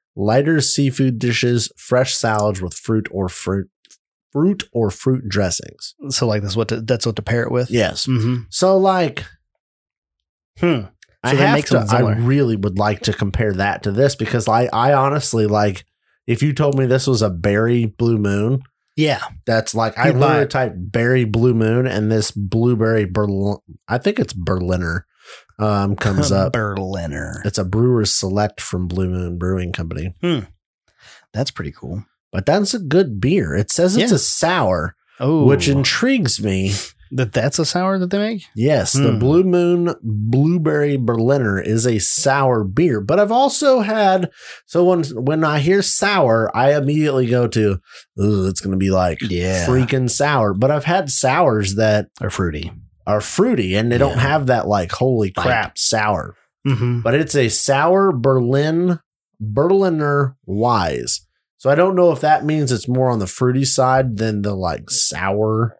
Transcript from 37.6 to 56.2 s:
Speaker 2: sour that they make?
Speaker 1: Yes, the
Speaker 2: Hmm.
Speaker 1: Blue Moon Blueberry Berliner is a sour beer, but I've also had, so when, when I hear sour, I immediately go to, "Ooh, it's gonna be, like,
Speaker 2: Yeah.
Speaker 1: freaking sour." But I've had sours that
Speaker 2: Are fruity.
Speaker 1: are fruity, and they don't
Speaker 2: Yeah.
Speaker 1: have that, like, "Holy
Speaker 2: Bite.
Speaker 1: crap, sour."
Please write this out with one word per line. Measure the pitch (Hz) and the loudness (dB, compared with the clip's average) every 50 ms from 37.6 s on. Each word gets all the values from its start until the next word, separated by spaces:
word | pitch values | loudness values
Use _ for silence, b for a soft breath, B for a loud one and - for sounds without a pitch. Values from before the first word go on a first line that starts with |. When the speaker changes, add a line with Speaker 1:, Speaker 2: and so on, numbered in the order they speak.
| 160 | -2
Speaker 2:
sour | - - 175 185 190 196 190 | -2 -2 -2 0 0 0 -2
that | 180 180 | -2 -2
they | 190 202 | -2 -2
make? | 208 220 233 196 - - - | -2 -4 -6 -8 -10 -10 -6
Speaker 1:
Yes, | 107 113 139 - - 87 - - | -2 0 2 2 2 2 2 2
the | 135 139 117 107 | 2 2 2 2
Speaker 2:
Hmm. | 104 | 2
Speaker 1:
Blue | 117 131 151 175 185 | 2 4 4 4 4
Moon | 185 175 175 175 175 175 175 175 175 - - - | 4 2 2 2 2 2 2 0 -2 -4 -4 -6
Blueberry | 113 107 104 104 113 117 131 143 160 175 180 156 156 151 147 147 147 139 | -4 -4 -2 -2 0 2 2 2 2 2 2 0 0 0 0 0 0 0
Berliner | 135 120 113 117 113 113 123 139 143 123 104 98 95 | 0 0 0 0 0 2 2 2 2 2 0 -2 -2
is | - - 110 113 113 | -2 0 0 0 2
a | 127 113 104 | 2 0 0
sour | - - - - - 139 131 139 135 131 123 110 107 | 0 0 0 0 2 2 2 2 2 2 2 0 -2
beer, | 95 95 131 170 170 120 107 | -2 0 0 2 2 2 0
but | 98 104 151 196 | 0 0 2 2
I've | 208 202 226 | 2 2 2
also | 247 269 277 277 - 302 277 262 247 | 2 2 2 0 2 2 2 2 2
had, | 208 202 220 220 208 190 190 190 175 165 B B B B B B B | 2 0 0 0 2 2 2 2 0 -2 B B B B B B B
so | _ - 170 180 | _ 0 2 4
when, | 180 185 175 156 139 151 | 4 4 2 0 -4 -6
when | 110 127 151 160 156 160 | -4 -2 -2 0 0 0
I | 156 151 151 | 0 0 0
hear | 139 165 190 202 190 | 2 2 2 2 2
sour, | - - - - 202 202 190 151 120 113 113 110 - - | 2 2 2 2 2 2 2 4 4 4 2 2 0 0
I | 117 127 139 147 | 2 2 2 2
immediately | 147 139 139 147 156 151 151 135 131 127 | 2 0 0 0 0 0 0 2 0 0
go | 113 123 123 120 113 | 2 2 2 0 0
to, | - 113 107 104 98 90 B B B B B B _ - | 2 2 2 2 0 -2 B B B B B B _ -2
"Ooh, | 101 104 107 98 92 | 0 2 2 2 0
it's | 95 92 - | 0 -2 -4
gonna | - 95 95 | -4 -2 -2
be, | 95 98 98 | 0 0 2
like, | 95 92 90 90 80 - - | 2 2 2 0 -2 -4 -6
Speaker 2:
Yeah. | 110 92 87 87 92 95 90 87 | -6 -4 -4 -2 -2 -2 -2 0
Speaker 1:
freaking | 127 127 131 127 117 135 131 127 120 | 0 2 2 2 0 0 0 0 0
sour." | - - 143 147 147 131 110 101 95 | 2 2 2 2 2 2 2 0 2
But | 95 120 135 | 2 2 2
I've | 151 147 139 | 2 0 0
had | 160 175 196 175 139 | 0 0 0 0 0
sours | - - - 131 135 165 180 143 113 107 101 98 98 | 0 0 2 2 2 2 2 2 2 2 0 0 0
that | 104 110 107 107 104 101 - _ - | 0 2 2 2 2 0 -4 _ -10
Speaker 2:
Are | - 98 | -8 -6
fruity. | - - 92 85 76 76 82 85 - - - - _ _ _ | -4 -4 -4 -4 -4 -6 -10 -12 -14 -16 -20 -20 _ _ _
Speaker 1:
are | - 104 104 98 | -2 -2 -2 -2
fruity, | - - - 196 254 240 - 101 92 92 | -2 0 0 2 2 2 0 0 0 0
and | 104 110 120 | 0 0 2
they | 120 - | 2 2
don't | 139 139 - | 2 2 2
Speaker 2:
Yeah. | 120 127 139 | 0 0 2
Speaker 1:
have | 147 156 139 127 | 0 0 2 2
that, | 127 117 - - | 0 0 0 0
like, | 104 101 90 85 - | 0 0 0 -2 -2
"Holy | - 123 131 127 113 104 95 | -2 0 0 2 0 0 -2
Speaker 2:
Bite. | 92 - - | -2 -2 -2
Speaker 1:
crap, | 127 123 113 101 - - - | 0 0 0 -2 -4 -4 -4
sour." | - - - 110 107 107 101 85 | -2 0 0 0 0 0 -2 -2